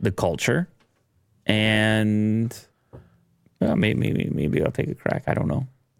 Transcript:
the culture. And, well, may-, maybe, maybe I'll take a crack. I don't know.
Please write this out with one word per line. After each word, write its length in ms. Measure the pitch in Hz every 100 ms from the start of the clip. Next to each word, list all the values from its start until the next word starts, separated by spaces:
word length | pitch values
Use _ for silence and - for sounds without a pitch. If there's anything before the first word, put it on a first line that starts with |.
the 100 | 110
culture. 560 | 92 90 76 - 139 180 _ _ _ _ _ _ _ -
And, 1120 | 107 107 107 110 110 107 107 107 110 113 - - _ _ - - _ _ _ _ -
well, 160 | - -
may-, 180 | 107
maybe, 360 | 127 - - -
maybe 300 | - 76 -
I'll 100 | -
take 160 | - -
a 60 |
crack. 300 | - - - -
I 80 |
don't 140 | - -
know. 180 | 139 131 - _ -